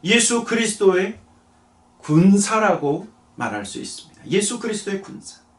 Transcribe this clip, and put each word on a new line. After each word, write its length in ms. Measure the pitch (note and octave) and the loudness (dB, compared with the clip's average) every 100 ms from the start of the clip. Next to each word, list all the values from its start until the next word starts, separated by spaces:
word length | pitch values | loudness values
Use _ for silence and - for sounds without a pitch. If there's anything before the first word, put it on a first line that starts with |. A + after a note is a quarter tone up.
예수 400 | D#3+ A#3 A3+ A#3+ | 2 2 2 0
그리스도의 760 | - A#3 A3 - G3 F#3 G3 - _ _ _ _ _ _ _ _ | -2 -2 -2 2 2 2 -2 -6 _ _ _ _ _ _ _ _
군사라고 1080 | - D3+ F#3+ G3+ G3+ A3 G#3+ F3 C#3+ D#3+ G3 _ _ - | 2 4 6 6 4 0 2 0 0 -4 -6 _ _ -10
말할 280 | A#2 G#2 | -8 -6
수 140 | G2+ - | -10 -12
있습니다. 480 | - - - - - | -12 -14 -18 -20 -2
예수 300 | E3 G#3 A#3+ | -2 0 -4
그리스도의 440 | A#3 G#3 - G3 | -6 -6 -6 -8
군사. 380 | - - - - _ | -10 -18 -18 -20 _